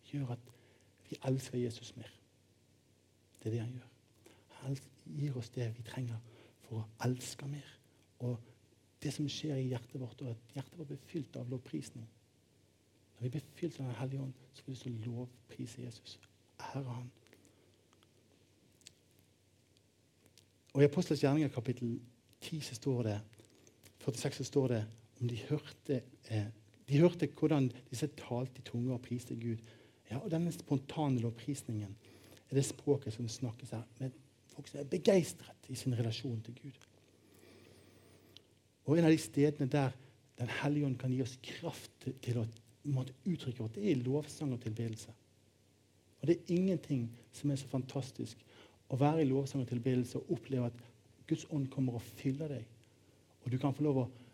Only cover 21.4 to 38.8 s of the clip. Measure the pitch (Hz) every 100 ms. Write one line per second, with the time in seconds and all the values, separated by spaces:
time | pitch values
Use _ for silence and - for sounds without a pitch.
21.4 | 143 - 120 120 120 117 - - _ -
22.4 | - 156 - 120 139 123 110 104 - -
23.4 | - - - - - - - - 143 -
24.4 | 127 143 131 113 107 - - - 120 117
25.4 | - 147 - - - 127 - - - 110
26.4 | 104 - - - - 143 175 175 143 -
27.4 | 151 151 127 - - 120 147 - - 120
28.4 | 127 - - 120 127 123 - 120 - 117
29.4 | 117 113 - - - - - 123 214 165
30.4 | 170 - - 139 - 160 147 123 113 113
31.4 | - 139 - 110 101 - - - - -
32.4 | - 135 - - - 139 - 107 117 -
33.4 | 123 110 123 117 117 - 131 - - _
34.4 | - - - 143 139 180 220 196 143 -
35.4 | - - - 131 131 117 117 113 135 113
36.4 | 110 123 139 - - - - - - -
37.4 | - - - - - - - - - -
38.4 | _ _ _ _